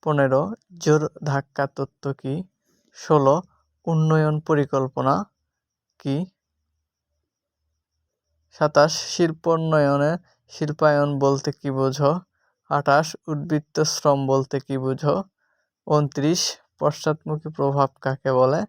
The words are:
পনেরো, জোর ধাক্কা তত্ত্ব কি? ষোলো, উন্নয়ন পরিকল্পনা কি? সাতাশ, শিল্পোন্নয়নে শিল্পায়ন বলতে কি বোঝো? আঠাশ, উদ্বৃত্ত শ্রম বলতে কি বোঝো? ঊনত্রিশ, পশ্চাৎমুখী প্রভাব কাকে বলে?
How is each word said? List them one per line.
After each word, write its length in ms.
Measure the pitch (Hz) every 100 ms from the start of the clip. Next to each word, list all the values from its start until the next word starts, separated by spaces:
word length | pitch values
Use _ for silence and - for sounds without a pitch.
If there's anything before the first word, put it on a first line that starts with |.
পনেরো, 500 | - 147 135 131 175 226 _ 175
জোর 320 | - 151 151 -
ধাক্কা 420 | 147 139 - - 139
তত্ত্ব 460 | - 139 _ 143
কি? 300 | 135 131 147 185 _ _ _ _
ষোলো, 480 | - - 151 135 156 - _ _ _
উন্নয়ন 560 | - 160 156 156 151 151
পরিকল্পনা 840 | 156 151 143 139 131 - 131 160 208 _ _ _ _ _ _ _
কি? 280 | 143 139 185 _ _ _ _ _ _ _ _ _ _ _ _ _ _ _ _ _ _ _ _ _ _
সাতাশ, 400 | - 151 147 151
শিল্পোন্নয়নে 1300 | 156 - - 170 160 - 165 160 156 143 143 147 170 _ _ _
শিল্পায়ন 720 | - 151 151 156 147 143 143
বলতে 340 | 139 139 147
কি 180 | - 143
বোঝো? 500 | 135 135 135 143 175 - _ _ _ _
আঠাশ, 480 | 143 147 143 160 - -
উদ্বৃত্ত 540 | 151 160 151 - -
শ্রম 460 | 156 - 151 139 135
বলতে 340 | 135 131 139
কি 180 | - 135
বোঝো? 460 | 131 135 147 175 196 _ _ _ _ _ -
ঊনত্রিশ, 720 | 151 147 - 180 175 - - _ _
পশ্চাৎমুখী 680 | 147 - - 151 - 156 160
প্রভাব 420 | 156 139 139 135 _
কাকে 320 | 135 131 135
বলে? 320 | 127 127 151